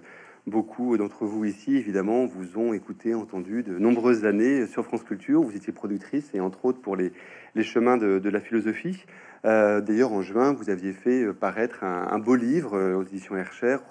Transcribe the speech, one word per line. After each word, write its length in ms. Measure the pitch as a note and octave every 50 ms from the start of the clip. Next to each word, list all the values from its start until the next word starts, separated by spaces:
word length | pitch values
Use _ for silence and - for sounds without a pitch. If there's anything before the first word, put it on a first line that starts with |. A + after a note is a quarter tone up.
| - - - - - - - _ _
beaucoup 520 | - G#2 A2 G#2+ - - - B2 B2 A#2
d'entre 280 | G#2 G#2 G2+ - - A2+
vous 200 | G#2 G#2+ A2 G#2+
ici, 320 | G#2 G2+ - - C3+ C#3
évidemment, 500 | C3+ A2 - - G2 F#2+ G#2 A#2 B2+ B2+
vous 320 | A#2+ - F#2 F#2 E2+ F2+ G#2+
ont 140 | A#2 A#2 G#2+
écouté, 420 | F#2+ - - G2 - - A2+ A2+
entendu 480 | A2+ G#2 - G2+ F#2 F2 F#2 G#2+ A#2+ A#2
de 160 | G2+ F2+ F2+
nombreuses 440 | G2+ A#2 A#2+ A#2 A2+ B2 A#2+ A2 G#2+
années 440 | G#2+ G2+ G#2 A2+ C3 C#3+ C3+ A2+
sur 180 | - - B2+ A2+
France 160 | - - A2+
Culture. 400 | - - G#2+ F#2 - - C#3+ D#3+
Vous 140 | D#3 A2+ G#2
étiez 180 | G2+ - A2 -
productrice 560 | - - G2+ G2+ F#2+ - - - D3 D3+ - -
et 40 | G2
entre 240 | F#2 F#2 F#2 - -
autres 160 | B2+ B2+ B2+
pour 160 | - G#2 G2
les, 160 | F#2+ F#2 F2 - - - - - - - - -
les 80 | A2 A2
chemins 340 | - - B2 A#2 B2 B2+
de, 220 | A#2+ A2 G2+ F#2+ F#2+
de 100 | F#2 G2+
la 100 | G2+ G#2
philosophie. 640 | - - A#2 A2 G#2 A2 A2 - - F3 F#3 F#3 - - - - - - - - -
Euh, 360 | A2 A2 A2 G#2+ G#2 G#2 G#2
d'ailleurs, 320 | G#2 G#2 G#2+ A2 C3 B2 G#2+
en 80 | G2
juin, 320 | F#2 F2+ G2 A#2 C3 C#3+ C#3+
vous 160 | A#2+ G#2+ G#2
aviez 240 | G2 F2+ F#2 G2 F#2
fait, 300 | - - B2 B2+ C3 A#2+
euh, 100 | G#2 F#2
paraître 500 | - G#2+ F#2+ F#2 A2 A2+ B2 - - G2+
un, 240 | F#2 F2+ F2 F2+ F2
un 80 | G#2+ G#2+
beau 160 | G#2+ A#2 B2+
livre, 420 | B2 A#2 A#2+ C#3+ F3 D3+ A2 G2+
euh, 180 | G2 F#2+ F#2+ F#2
aux 60 | F#2+ F#2+
éditions 320 | F#2 G2 F#2+ F#2 - G#2
Hercher, 420 | F#2+ F#2 - - - A#2+ B2 C3 C3+ - -